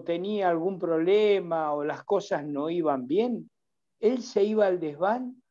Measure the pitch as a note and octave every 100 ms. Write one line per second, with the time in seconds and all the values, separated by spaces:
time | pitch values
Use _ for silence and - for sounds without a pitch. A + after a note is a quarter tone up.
0 | E3+ E3+ G3 G#3 F#3 E3+ F3+ F#3 F3 D#3+
1 | E3+ G#3 G#3+ G3 F3 E3 D3+ D3 D3 D3
2 | - G3+ - E3 D3 C#3 D#3 F3 D#3 C#3
3 | B2 F3 B3 G#3 D#3+ _ _ _ _ _
4 | G#3 B3+ - G#3 G3+ G#3+ G3 F3+ D#3 D3
5 | F#3 B3 B3+ - _